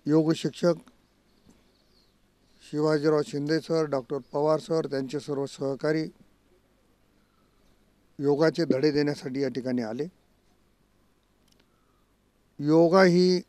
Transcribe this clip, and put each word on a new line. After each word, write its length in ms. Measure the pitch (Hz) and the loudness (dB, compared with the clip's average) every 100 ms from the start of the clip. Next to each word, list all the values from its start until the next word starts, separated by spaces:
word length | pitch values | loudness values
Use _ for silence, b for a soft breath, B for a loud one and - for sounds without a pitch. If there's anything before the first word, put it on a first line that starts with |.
| 143 | 0
योग 260 | 156 160 | 2 2
शिक्षक 420 | 160 156 - 175 165 - _ _ _ _ _ _ _ _ _ _ _ _ _ _ _ _ _ | 0 -4 0 0 0 -6 _ _ _ _ _ _ _ _ _ _ _ _ _ _ _ _ _
शिवाजीराव 600 | - 147 156 156 156 151 143 | -10 -2 0 2 2 0 0
शिंदे 340 | 147 147 156 | -4 -2 -2
सर, 240 | - 160 | -2 -2
डॉक्टर 340 | 156 139 120 139 - | 0 -4 -4 -10 -6
पवार 280 | 147 151 156 | -2 0 0
सर, 260 | - 160 147 | 0 -4 -2
त्यांचे 340 | 139 135 147 | -6 -6 -8
सर्व 260 | 139 135 139 | -6 -6 -6
सहकारी 640 | - 135 135 151 156 160 - _ _ _ _ _ _ _ _ _ _ _ _ _ _ _ _ _ _ _ - | -6 -6 -4 -2 -2 -4 -12 _ _ _ _ _ _ _ _ _ _ _ _ _ _ _ _ _ _ _ -4
योगाचे 460 | 143 143 160 165 | 0 2 2 0
धडे 260 | 151 131 151 | -2 2 2
देण्यासाठी 520 | 143 147 143 139 131 | 2 -2 -4 -8 -6
या 60 | 135 | -4
ठिकाणी 340 | 123 127 123 | -6 -6 -6
आले. 240 | 110 120 170 _ _ _ _ _ _ _ _ _ _ _ _ _ _ _ _ _ _ _ _ _ _ _ _ - | -6 -8 -10 _ _ _ _ _ _ _ _ _ _ _ _ _ _ _ _ _ _ _ _ _ _ _ _ -6
योगा 440 | 147 160 170 190 | 2 4 6 6
ही 400 | 185 175 180 180 | 6 6 4 2